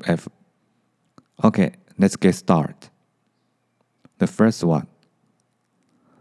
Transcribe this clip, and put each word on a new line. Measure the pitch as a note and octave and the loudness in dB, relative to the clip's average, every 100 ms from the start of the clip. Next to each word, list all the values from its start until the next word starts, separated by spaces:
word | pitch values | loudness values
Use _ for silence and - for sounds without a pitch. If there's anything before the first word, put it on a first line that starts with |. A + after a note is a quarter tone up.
| - | -4
F. | E2+ - - _ _ _ _ _ _ _ - _ - | -6 -6 -20 _ _ _ _ _ _ _ -20 _ -2
Okay, | A2 G#2 - - _ - | 0 2 -2 -4 _ -2
let's | F#2+ - | 0 2
get | F#3+ | 0
started. | - - E2+ - - - _ _ _ _ _ _ _ _ _ _ _ _ - | 0 0 0 -2 -10 -20 _ _ _ _ _ _ _ _ _ _ _ _ -6
The | F2+ | -4
first | - A2 - | 0 0 0
one. | E2+ D2+ - _ _ _ _ _ _ _ _ _ _ _ _ _ | -2 -2 -4 _ _ _ _ _ _ _ _ _ _ _ _ _